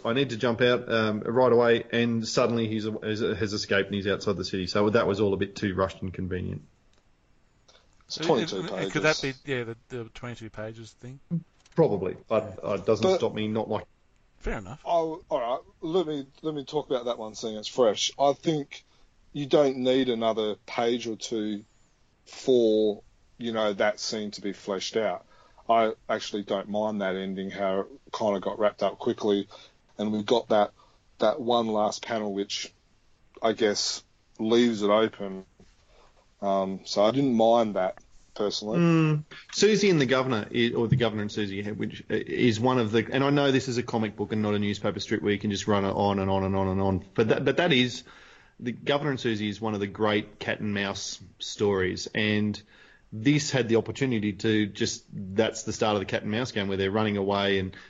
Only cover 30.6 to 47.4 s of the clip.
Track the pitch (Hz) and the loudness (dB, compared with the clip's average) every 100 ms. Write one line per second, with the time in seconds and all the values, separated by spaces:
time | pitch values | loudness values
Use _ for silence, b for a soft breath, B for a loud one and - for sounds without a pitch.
30.6 | 104 _ b b _ _ 110 123 117 120 | 2 _ b b _ _ 0 2 0 0
31.6 | 113 107 104 - - 113 104 98 98 - | 2 0 0 -2 -6 -4 -4 -4 -4 -6
32.6 | - _ _ _ _ _ _ - 113 104 | -10 _ _ _ _ _ _ -2 -2 2
33.6 | 107 101 - - _ _ _ - 110 117 | 2 2 -2 -6 _ _ _ -6 4 6
34.6 | 120 107 101 107 110 - 98 95 95 _ | 6 4 4 4 4 -2 -8 -10 -14 _
35.6 | - _ b b b b _ _ 101 98 | -20 _ b b b b _ _ 0 0
36.6 | 95 95 - 104 107 131 139 113 113 117 | 0 -4 -4 2 4 4 2 4 6 4
37.6 | 107 95 92 - - - _ - 101 - | 2 0 -2 -4 -18 -20 _ -4 -4 -2
38.6 | 107 165 170 165 156 151 - B B - | -2 2 4 4 4 0 -4 B B 2
39.6 | 202 202 202 165 123 131 127 110 - 120 | 4 4 4 4 4 2 2 -2 -2 0
40.6 | 117 120 110 120 113 107 104 113 101 98 | 0 2 2 2 2 0 -4 -4 -4 -4
41.6 | 104 107 110 - - 110 - - 120 104 | -6 -6 -8 -8 -4 -4 -2 2 2 4
42.6 | 127 127 107 113 - 131 139 143 143 131 | 2 2 2 0 0 0 2 4 4 2
43.6 | 131 120 120 117 107 98 101 107 104 104 | 0 -4 -2 -2 -4 -4 -4 -2 0 0
44.6 | 104 98 104 101 - 113 104 101 107 98 | 0 -2 -2 -4 -2 -2 0 0 -2 -4
45.6 | - 101 98 - 101 98 95 95 95 95 | 2 2 2 0 0 2 0 0 0 0
46.6 | 95 95 98 92 - - 110 - | 0 0 0 0 -2 0 2 2